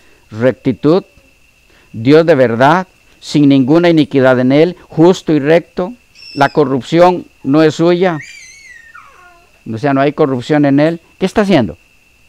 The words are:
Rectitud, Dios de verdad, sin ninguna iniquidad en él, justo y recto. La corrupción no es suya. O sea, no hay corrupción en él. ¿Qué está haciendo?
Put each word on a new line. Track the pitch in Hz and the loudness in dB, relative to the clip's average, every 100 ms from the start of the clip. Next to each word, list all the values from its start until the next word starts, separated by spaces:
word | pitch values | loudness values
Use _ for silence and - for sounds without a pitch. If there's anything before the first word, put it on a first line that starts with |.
| _ _ _ | _ _ _
Rectitud, | 107 127 113 139 - 151 185 - _ _ _ _ _ _ _ _ | -4 -2 -2 -6 -2 0 -2 -4 _ _ _ _ _ _ _ _
Dios | 113 117 156 | -6 2 2
de | 165 143 | 4 2
verdad, | 123 113 135 180 180 _ _ _ | 0 2 0 0 -4 _ _ _
sin | - 151 143 | -6 0 2
ninguna | 139 127 165 175 | 2 2 2 2
iniquidad | 160 143 139 127 127 | 0 0 0 2 2
en | 127 | 0
él, | 143 175 175 | 0 0 -4
justo | _ - 170 185 - | _ 0 2 2 -2
y | 151 | -2
recto. | 139 170 - - 185 247 _ _ - | 0 -2 -2 -10 -10 -12 _ _ -16
La | 139 139 | -4 -2
corrupción | 160 135 135 - 165 180 175 - _ | 0 -2 -4 -4 2 2 0 -10 _
no | 139 147 | -4 0
es | 156 | 0
suya. | 151 170 175 180 156 - - - - - - - - - - - _ _ _ - | 0 -2 0 -2 -6 -12 -20 -20 -20 -20 -20 -20 -20 -20 -20 -20 _ _ _ -14
O | 110 | -6
sea, | 143 | -2
no | 135 | 0
hay | 147 | -2
corrupción | 147 147 127 120 151 139 | 0 -2 -2 -4 -2 0
en | 139 | 0
él. | 156 165 _ _ | 0 -4 _ _
¿Qué | 185 | -4
está | 233 | -2
haciendo? | 202 160 98 - _ _ _ _ | 0 0 -2 -8 _ _ _ _